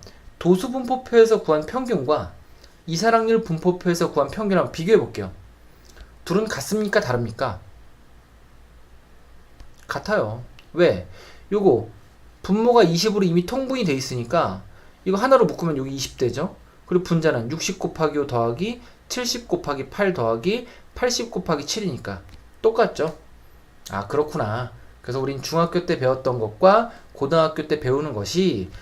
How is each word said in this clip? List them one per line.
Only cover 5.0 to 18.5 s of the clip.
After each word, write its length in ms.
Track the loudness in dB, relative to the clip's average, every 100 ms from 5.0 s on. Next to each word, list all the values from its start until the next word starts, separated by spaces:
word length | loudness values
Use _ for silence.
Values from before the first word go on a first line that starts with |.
| 4 -6 -10 -12 -20 -20 -20 -20 -20 -20 -20 -14 -2
둘은 180 | 0
같습니까? 560 | 0 -4 -4 -2 0 0
다릅니까? 600 | 2 0 -2 -4 -4 -6 -14 -20 -20 -20 -20 -20 -20 -20 -20 -20 -20 -20 -20 -20 -20 -20 -20 -20 -20 -20 -20 -16 -10
같아요. 560 | -8 -2 -2 -2 -6 -12 -20 -8
왜? 340 | 2 4 2 -4 -16 -20 -20 -4
요거 380 | 2 4 4 0 -14 -20 -20 -20 -12
분모가 400 | -2 2 4 6
이십으로 420 | 6 4 0 2
이미 220 | 2 2 0
통분이 380 | -2 -2 -2
돼 100 | -2
있으니까 680 | -2 -4 -6 -2 0 0 -4 -12 -20 -20 -10 -4
이거 100 | 0
하나로 300 | 4 6 4
묶으면 320 | 2 -2 -2
여기 120 | -4
이십 260 | -6 -8 -2
되죠. 380 | -2 0 -4 -6 -20 -20
그리고 180 | -2 -2
분자는 480 | 2 2 2 0 -2
육십 280 | -6 -6 -4
곱하기 400 | -6 -2 -2 0
오 80 | -2
더하기 560 | 0 0